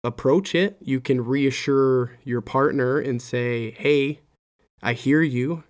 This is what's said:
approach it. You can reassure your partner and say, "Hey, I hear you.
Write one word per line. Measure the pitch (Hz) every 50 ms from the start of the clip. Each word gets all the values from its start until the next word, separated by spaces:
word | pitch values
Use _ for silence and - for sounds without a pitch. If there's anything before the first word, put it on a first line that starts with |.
| -
approach | 120 117 - - 131 143 185 190 - -
it. | 165 190 202 - _
You | - 139 135 131
can | 127 - 135 127 117
reassure | 117 135 143 139 139 123 - - 143 139 135 135 131 131 127 123 120 - _ _
your | 135 120 120
partner | 113 - - 135 139 156 147 139 123 123 135 151
and | - 135 123 120
say, | - - - 123 120 120 120 117 113 110
"Hey, | 110 - - 143 147 143 139 143 147 - _ _ _ _ _ _ _ _ _ _ _ _
I | - 117
hear | 120 - - 135 143 156
you. | 165 151 123 123 127 147 170 160 -